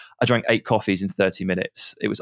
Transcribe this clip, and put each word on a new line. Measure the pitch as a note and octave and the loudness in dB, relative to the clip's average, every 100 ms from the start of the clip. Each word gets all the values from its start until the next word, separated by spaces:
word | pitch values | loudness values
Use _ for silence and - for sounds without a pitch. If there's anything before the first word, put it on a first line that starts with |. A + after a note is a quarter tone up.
| - - | -14 -2
I | |
drank | A#2+ A#2+ A2 | 2 2 2
eight | A2+ | 0
coffees | - A2 - F#2 | 2 0 0 -2
in | G2 | -2
thirty | - F#2+ - | 0 0 0
minutes. | F#2 F2+ - - - - | -2 -2 -4 -4 -6 -4
It | G#2 | -4
was | G#2+ | -2